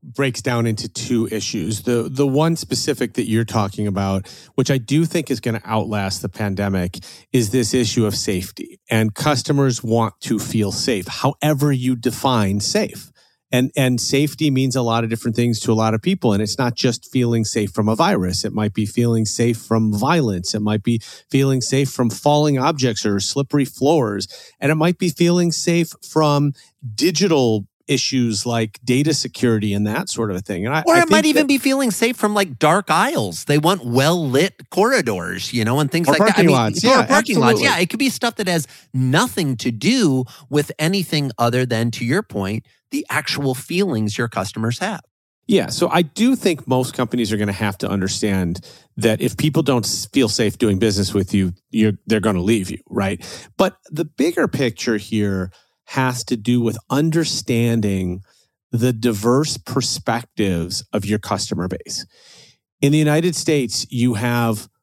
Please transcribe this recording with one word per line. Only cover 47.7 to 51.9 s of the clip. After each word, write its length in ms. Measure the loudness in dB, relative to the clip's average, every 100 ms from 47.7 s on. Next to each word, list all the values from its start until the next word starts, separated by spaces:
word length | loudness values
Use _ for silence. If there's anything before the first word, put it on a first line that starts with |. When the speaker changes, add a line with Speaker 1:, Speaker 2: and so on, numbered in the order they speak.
| -4
Speaker 1:
to 100 | -4
understand 720 | -2 -2 -2 -2 0 -2 -4 -10 -20 _ -2
that 240 | 0 2
if 160 | -2 0
people 260 | 0 2
don't 220 | 2 0
s-, 220 | 0 -6 -4
feel 160 | 0 2
safe 300 | 2 -2 2
doing 200 | 0 2
business 320 | 2 2 0
with 180 | 0 0
you, 180 | 0 0 -4 _
you're, 220 | 0 0